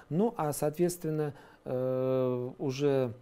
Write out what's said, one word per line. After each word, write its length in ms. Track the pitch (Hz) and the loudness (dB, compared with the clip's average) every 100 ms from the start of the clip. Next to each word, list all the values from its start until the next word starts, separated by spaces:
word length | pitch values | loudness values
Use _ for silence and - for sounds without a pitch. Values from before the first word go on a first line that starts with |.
| - | -4
Ну, 240 | 156 226 226 | 0 0 0
а, 160 | 151 | -2
соответственно, 800 | - 151 156 175 175 156 156 151 147 - - | 0 -2 2 0 0 -4 -2 -2 -6 -18 -16
э, 840 | - 127 127 131 131 131 127 123 123 - | -6 -2 0 0 2 2 2 0 -4 -4
уже 540 | 143 131 147 135 123 110 | -4 0 2 4 0 -4